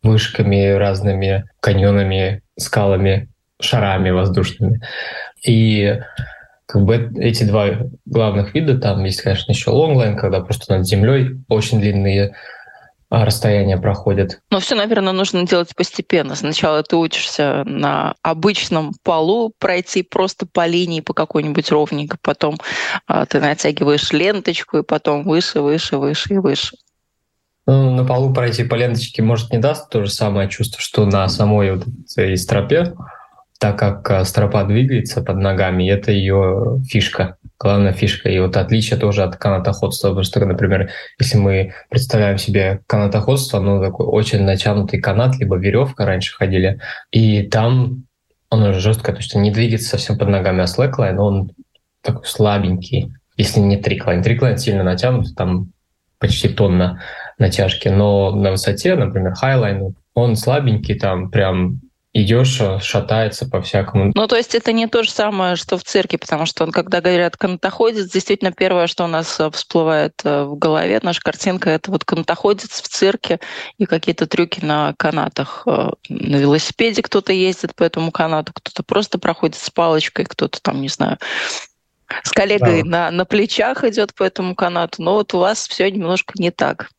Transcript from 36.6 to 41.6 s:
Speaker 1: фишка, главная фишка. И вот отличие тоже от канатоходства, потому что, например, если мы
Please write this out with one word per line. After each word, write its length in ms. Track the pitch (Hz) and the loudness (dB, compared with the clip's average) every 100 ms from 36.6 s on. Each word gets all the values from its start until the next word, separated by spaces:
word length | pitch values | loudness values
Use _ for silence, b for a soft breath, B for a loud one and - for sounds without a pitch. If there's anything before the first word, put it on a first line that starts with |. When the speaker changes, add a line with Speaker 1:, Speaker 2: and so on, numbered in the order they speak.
| 110 131 131 | 0 -2 0
Speaker 1:
фишка, 460 | 101 - - 90 - - _ | 0 0 -2 -4 -6 -20 _
главная 340 | 98 101 98 | 0 4 2
фишка. 340 | 95 101 - 95 | 2 -2 0 0
И 100 | 95 | 0
вот 180 | 92 98 | 2 0
отличие 400 | 90 110 107 107 | 2 0 2 0
тоже 220 | 107 101 | 2 2
от 140 | 92 | 0
канатоходства, 720 | - 104 95 92 101 98 - 98 | 0 0 0 0 -2 -2 0 0
потому 140 | 98 | 0
что, 200 | 95 101 | 0 0
например, 460 | 101 92 95 95 - B B _ | 0 2 2 2 -2 B B _
если 180 | - 104 | 2 4
мы 360 | 98 95 | 4 2